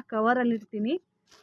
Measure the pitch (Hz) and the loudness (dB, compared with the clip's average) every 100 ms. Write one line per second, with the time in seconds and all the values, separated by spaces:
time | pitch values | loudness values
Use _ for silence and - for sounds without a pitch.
0 | - 220 220 254 240 226 214 214 214 349 | -2 0 2 2 2 0 -4 -6 -2 -4
1 | - _ _ - | -6 _ _ -20